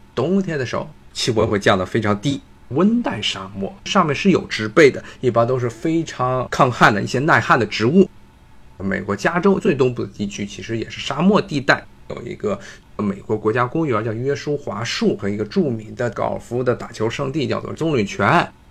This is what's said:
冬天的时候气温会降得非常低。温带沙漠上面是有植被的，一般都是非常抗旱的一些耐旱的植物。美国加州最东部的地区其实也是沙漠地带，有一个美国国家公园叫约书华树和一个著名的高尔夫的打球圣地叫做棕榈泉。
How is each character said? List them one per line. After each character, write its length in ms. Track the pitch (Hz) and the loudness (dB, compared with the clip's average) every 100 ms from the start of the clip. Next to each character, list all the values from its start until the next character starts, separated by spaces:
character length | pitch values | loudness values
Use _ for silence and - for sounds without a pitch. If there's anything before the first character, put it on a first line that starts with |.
| - | -10
冬 300 | - 143 196 | -4 0 0
天 160 | 185 156 | 0 -4
的 60 | 123 | -4
时 100 | - | -6
候 140 | - - - | -8 -14 -16
气 180 | - - | -6 -2
温 160 | 110 - | 0 2
会 100 | 104 | 2
降 200 | 117 98 | 2 2
得 80 | 90 | 2
非 160 | 113 | -2
常 180 | 104 104 | 0 0
低。 220 | 143 139 - - - | -2 -4 -8 -20 -6
温 340 | 131 202 233 | 2 2 2
带 200 | 254 202 | -2 -4
沙 280 | 196 - - 196 | -4 -6 -10 -8
漠 180 | 196 - - | -8 -8 -2
上 200 | 196 160 | 2 2
面 80 | |
是 180 | 131 196 | 2 4
有 100 | 156 - | 2 0
植 200 | - 107 | -6 0
被 240 | 127 143 | 6 6
的， 100 | - - - | 6 -10 -4
一 100 | 127 | 0
般 160 | 113 117 | 2 2
都 100 | 131 | 2
是 120 | 120 | -2
非 340 | - 165 165 | -4 -2 -2
常 420 | 160 - 127 131 123 | -2 -4 -2 -2 -2
抗 180 | - 131 | 2 2
旱 240 | 117 156 | 6 4
的 80 | 104 | 4
一 60 | 117 | -2
些 100 | 127 | -2
耐 200 | 151 131 | 4 4
旱 180 | - 156 | 4 2
的 80 | 104 | 2
植 200 | - 110 | 0 4
物。 240 | 185 190 - - - - - - - | 6 4 2 -20 -20 -20 -20 -20 -8
美 200 | 95 95 | -4 -4
国 120 | 98 | -2
加 280 | 101 170 170 | -2 -2 2
州 180 | 196 190 | 2 2
最 160 | 202 135 | 0 2
东 180 | 127 | 0
部 100 | 117 | 0
的 60 | 107 | -8
地 120 | - 101 | -6 -8
区 200 | - 101 | -6 -10
其 180 | - | -10
实 140 | 98 113 | -8 -8
也 120 | 107 | -8
是 120 | - | -10
沙 200 | - 135 | -6 2
漠 200 | 180 196 | 4 4
地 180 | - 147 | 2 -2
带， 260 | 127 139 - - - | 0 0 0 -20 -16
有 140 | - | -14
一 120 | - 101 | -12 -6
个 220 | 104 101 - - - - | -4 -6 -8 -20 -16 -6
美 200 | 104 95 | -4 -4
国 220 | - 107 | -4 -2
国 140 | 107 | 0
家 140 | 123 123 | 0 0
公 200 | 160 160 | -2 0
园 160 | 107 | -2
叫 120 | 113 | -2
约 200 | 110 131 | -4 -4
书 220 | 139 - 147 | -4 -4 -4
华 260 | - 104 | -4 -8
树 360 | 117 - 220 107 | -6 0 0 0
和 100 | 101 | -4
一 80 | 104 | -4
个 80 | |
著 260 | 107 196 156 | -4 0 0
名 240 | 113 107 110 | -2 -8 -6
的 140 | 120 | -4
高 160 | 113 110 | -2 -4
尔 120 | 98 | -4
夫 240 | - 120 | -6 -4
的 100 | 123 | -2
打 160 | 117 - | -2 -6
球 200 | - 110 | -4 -4
圣 200 | - 139 | -4 -4
地 160 | 151 113 | -4 -2
叫 140 | 107 | -4
做 140 | - | -6
棕 200 | 110 165 | -4 0
榈 140 | 135 98 | 0 0
泉。 420 | - 104 165 - - - | 0 2 2 0 -8 -20